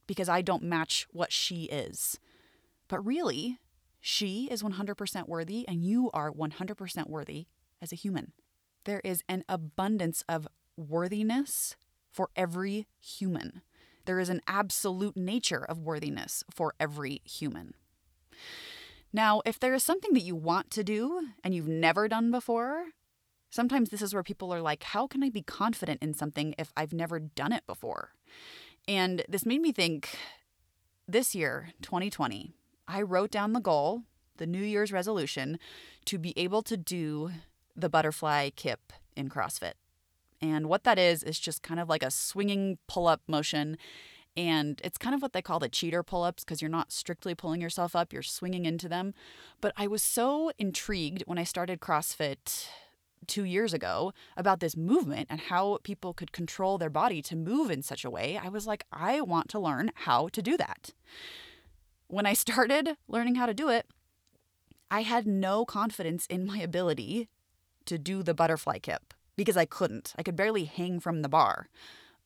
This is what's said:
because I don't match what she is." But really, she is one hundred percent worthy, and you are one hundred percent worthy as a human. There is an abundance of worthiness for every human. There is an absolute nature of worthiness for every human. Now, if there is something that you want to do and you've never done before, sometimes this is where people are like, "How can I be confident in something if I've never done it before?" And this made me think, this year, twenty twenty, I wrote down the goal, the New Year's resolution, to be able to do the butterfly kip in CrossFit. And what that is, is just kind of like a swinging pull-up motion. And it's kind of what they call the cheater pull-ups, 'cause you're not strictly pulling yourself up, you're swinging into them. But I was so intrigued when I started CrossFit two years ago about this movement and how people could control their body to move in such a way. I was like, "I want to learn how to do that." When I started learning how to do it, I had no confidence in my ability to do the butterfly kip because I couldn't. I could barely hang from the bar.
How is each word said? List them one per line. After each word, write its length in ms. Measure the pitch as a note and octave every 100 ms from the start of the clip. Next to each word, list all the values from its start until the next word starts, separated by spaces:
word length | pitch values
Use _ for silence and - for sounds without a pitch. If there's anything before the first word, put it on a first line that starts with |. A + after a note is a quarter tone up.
| -
because 240 | G3+ F3+
I 120 | F3
don't 220 | F3+ F3+
match 440 | E3+ E3 D#3+ - -
what 200 | E3+ F3
she 320 | - - F3 D#3+
is." 540 | C#3+ - - - - _ _ _ _ _ _ -
But 160 | F#3
really, 540 | G#3 D4+ C#4 C#3 A3 B3 _ _ _ _
she 480 | - - G3+ G3+ C4+
is 100 | A#3
one 100 | G#3
hundred 220 | F#3 G3+ G3+
percent 320 | G3 F#3+ -
worthy, 400 | E3 E3 A3 A#3
and 160 | E3+
you 280 | F3+ A#3 B3
are 180 | D3+ D3+
one 200 | D3 D#3
hundred 240 | - F#3 G#3+
percent 340 | F#3+ F3 D#3
worthy 380 | D#3 C#3+ D3+ E3+ _ _ -
as 100 | E3+
a 60 | F3
human. 360 | G3+ F3+ - - _ _ _ _
There 180 | - G3+
is 200 | F#3+ F3 -
an 160 | F#3 -
abundance 760 | F#3 D#3 - G3 G#3+ E3 D#3+ -
of 180 | E3 D3+ _ _ -
worthiness 1000 | D3 E3 F3+ G#3 G#3+ B3 C#4+ - - - _ _ _
for 180 | - F#3 -
every 520 | F3+ F3+ G3 G#3 G#3+ _
human. 640 | - - F#3+ E3 - - - _ _ _ -
There 140 | F#3
is 100 | F3+
an 120 | F3+ -
absolute 720 | F#3+ G3+ - G3+ F#3 G3+ F#3+
nature 480 | F#3 A#3 - D#3 -
of 140 | E3
worthiness 640 | D#3 D3+ D3+ A#2+ - - -
for 220 | - D#3+ -
every 420 | D#3 D3 C3+ C#3
human. 500 | - - D3+ F2 E2+ - _ _ _ _ _ - - - - - - - - G#3+
Now, 260 | G#3+ G#3+ -
if 140 | -
there 160 | B3+ C4
is 80 |
something 300 | - F#4 G#4+
that 100 | C4
you 120 | F3 E3+
want 360 | D#3+ F3 -
to 120 | A3
do 460 | G3 G#3+ B3+ F4 D4 -
and 100 | F#3+
you've 140 | F3+ D#3
never 400 | D#3+ E3 E3 G#3+
done 240 | A3+ A#3
before, 560 | B3 A#3+ A#3 B3 D#4 E4+ - _ _ _ _ _
sometimes 380 | - A#3+ C4 A3
this 120 | G#3
is 100 | G3+
where 120 | G3+
people 280 | F3+ G3 F#3
are 100 | F3
like, 220 | D#3+ D3+
"How 220 | - G#3 C4
can 160 | C4+
I 60 | C#4
be 140 | G#3+
confident 580 | - - G#3+ A3+ E3 D3
in 140 | D#3 D3
something 400 | D3 D3 D3+ D3
if 160 | D#3 -
I've 180 | D#3
never 260 | E3 E3 E3
done 340 | D#3 - C#3+
it 120 | A#3 -
before?" 480 | - A2+ - - _ _ - - - - - -
And 360 | G3 F#3 F3+ -
this 160 | F#3 A3+
made 160 | C4+
me 100 | E4
think, 460 | A3 E3+ D#3 - - - - _ _ _ _ _ _ -
this 260 | G#3 C4 G3
year, 380 | D3 B2+ E3 -
twenty 280 | - F3+ G3+
twenty, 460 | - C3 G2+ - - _ _ -
I 160 | F#3+
wrote 260 | G3+ F3+ G#3
down 240 | G#3 G#3
the 80 | A#3+
goal, 420 | G3 D3+ D3 A#3 A3+ _ _ -
the 100 | E3
New 160 | F3+
Year's 280 | G#3 G#3 G#3+
resolution, 680 | F#3+ F#3 G#3 D3 - C3 E3 - - - - -
to 120 | F#3+
be 200 | E3 -
able 260 | F3+ G#3
to 120 | A3 A3
do 560 | D#3+ F3+ D#3 D3+ D#3+ E3 - _ _ -
the 140 | E3+
butterfly 600 | D#3+ D#3 D#3 D#3 D3 C#3
kip 420 | - D3 A2 - - - -
in 140 | C3+
CrossFit. 440 | C3+ G2 - F2 - _ _ _ _ _ -
And 260 | D#3 D#3 D#3
what 160 | F#3+
that 160 | B3 G3+
is, 240 | F3 E3
is 160 | - D#3+
just 220 | - D#3
kind 160 | - E3
of 80 | E3+
like 160 | D#3
a 80 | C3
swinging 680 | - - F#3+ G3+ G3 G3 F3+ -
pull-up 340 | F#3 E3+ D#3 -
motion. 500 | D#3 D3+ D3+ D3+ D#3+ - - - - _ -
And 460 | E3+ D#3+ D3 C#3+
it's 140 | F3+ -
kind 180 | A#3 C4+
of 60 |
what 100 | C4+
they 100 | F#3
call 180 | F3+ E3
the 100 | C3
cheater 340 | - E3+ E3+
pull-ups, 400 | E3+ F#3 F3 E3+
'cause 180 | - D#3
you're 80 | D#3
not 220 | E3 -
strictly 420 | - - E3+ F#3
pulling 280 | E3+ F3 E3+
yourself 340 | E3 F3 F3 F3
up, 160 | E3+
you're 100 | C3+
swinging 440 | - - F#3 F3+ E3
into 240 | E3 E3
them. 240 | F3 G3 - - - - -
But 120 | G#3 -
I 100 | G3+
was 160 | G#3
so 480 | - B3 B3 D4 D#4+ -
intrigued 640 | G3+ F3+ - G3 D3+ F#3 -
when 120 | F3
I 80 | F3
started 340 | F3+ F3+ F3
CrossFit 880 | - D3+ - - D3 C3+ - - - - - _ _ _ -
two 180 | G#3 F#3+
years 280 | F3+ A3+
ago 380 | D#3+ F2+ F2+ E3+ - - -
about 240 | F#3 F#3
this 160 | E3 D#3+
movement 520 | E3 D#4 F3+ C#3+ C#3
and 100 | D#3
how 400 | - F3+ G3+ G#3
people 300 | - G3+ F#3
could 200 | - E3
control 440 | - E3 - F#3+ G3
their 120 | E3
body 320 | D3+ A#3 E3+
to 140 | C#3+ E3
move 360 | E3 C4+ C#4
in 100 | C#3+
such 220 | D3 -
a 60 | B2+
way. 280 | F2 A#2+ G3
I 120 | F3+
was 180 | G#3 G#3
like, 180 | G#3 -
"I 300 | - F3+ C#4+
want 280 | A3+ E3 -
to 80 | G#3+
learn 320 | E3+ C3+ G#3+ -
how 320 | - B2 E3
to 140 | -
do 160 | F#3+ D#4+
that." 360 | - - - - - - - - - - - - _ _ -
When 180 | F#3+ G3+
I 80 |
started 640 | A#3+ - A3+ A#3+ C#4+ D4+ D4+ -
learning 280 | A3+ A#3+ B3
how 100 | B3
to 80 |
do 160 | G#3+ D4+
it, 200 | A#3+ - _ _ _ _ _ _ _ _ _ -
I 120 | G3+
had 220 | A3 A#3+ G#3+
no 400 | G3 F#3+ G#3 A#3
confidence 600 | G#3 A3 - E3 E3+ -
in 200 | F3+ F#3+
my 140 | G3+
ability 720 | E3+ F3 F3+ D3+ A2 G#3 A3+ _ _ _ _ _ -
to 120 | E3
do 260 | D3 F#3+
the 100 | E3+
butterfly 460 | D#3+ E3 D#3+ - A#2
kip 340 | - - - - _ -
because 220 | G#3 F3+
I 80 | D#3+
couldn't. 480 | - F3+ A2 - -
I 60 |
could 120 | E3+ E3+
barely 300 | G#3 A3 D3+
hang 340 | - F3+ F3
from 220 | E3+ E3
the 80 | D3
bar. 400 | D#3 A2+ - - - - - - _